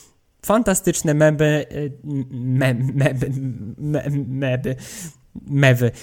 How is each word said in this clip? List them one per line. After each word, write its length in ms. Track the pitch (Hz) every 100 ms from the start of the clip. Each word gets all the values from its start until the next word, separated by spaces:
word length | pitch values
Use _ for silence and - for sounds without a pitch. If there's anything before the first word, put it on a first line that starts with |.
| - _ _ _ -
Fantastyczne 680 | 214 220 190 - 165 165
memy, 520 | 147 156 147 151 151 -
e, 200 | 143 147 139 147 139 131
me-, 600 | 135 127 131 131 123 131
meby, 380 | 135 139 131 - 131 131 - 104 -
me-, 480 | 147 147 - 143 131
meby, 480 | 131 135 127 135 131 - - 170 - _ - 135
mewy, 440 | 139 139 123 120 -